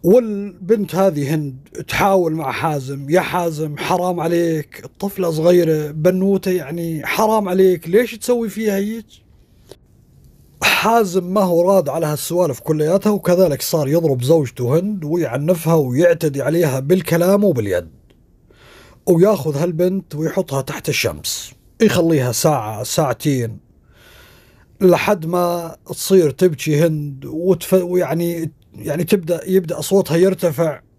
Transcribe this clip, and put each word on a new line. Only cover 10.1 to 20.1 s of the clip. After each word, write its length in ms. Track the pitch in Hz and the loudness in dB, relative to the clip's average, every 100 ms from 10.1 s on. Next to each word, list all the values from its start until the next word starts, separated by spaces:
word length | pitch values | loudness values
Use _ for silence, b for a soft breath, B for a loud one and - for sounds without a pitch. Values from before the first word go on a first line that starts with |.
| _ - _ _ _ | _ -20 _ _ _
حازم 720 | - - 208 233 202 180 175 | -2 0 2 2 2 -2 -2
ما 80 | 196 | 0
هو 300 | 190 170 180 | 2 4 4
راد 180 | 196 139 | 2 2
على 160 | 151 156 | -2 -2
هالسوالف 540 | 151 - 170 175 123 | -4 -2 0 0 -2
كلياتها، 500 | - 156 151 190 208 | -2 0 2 2 2
وكذلك 520 | 208 - 175 180 139 | 0 2 4 4 2
صار 260 | - 165 139 | -2 -2 0
يضرب 360 | 165 160 131 | 2 2 0
زوجته 560 | 127 160 135 - 120 151 | 2 2 2 -4 0 0
هند 240 | 196 202 | 0 -6
ويعنفها 680 | 147 175 139 123 151 175 160 | -4 -2 -2 -2 0 0 2
ويعتدي 680 | 165 131 123 175 165 156 139 | 2 2 2 4 4 0 -2
عليها 380 | 131 165 160 131 | -2 0 0 0
بالكلام 640 | 139 185 - 170 180 202 | 0 0 2 0 2 4
وباليد، 440 | 202 127 101 90 82 _ _ _ _ _ _ b b b b b - | 2 0 0 -2 -4 _ _ _ _ _ _ b b b b b 0
وياخذ 520 | 165 196 202 156 139 | 4 4 2 -2 -2
هالبنت 580 | 180 160 180 190 - | -2 0 -2 -2 -8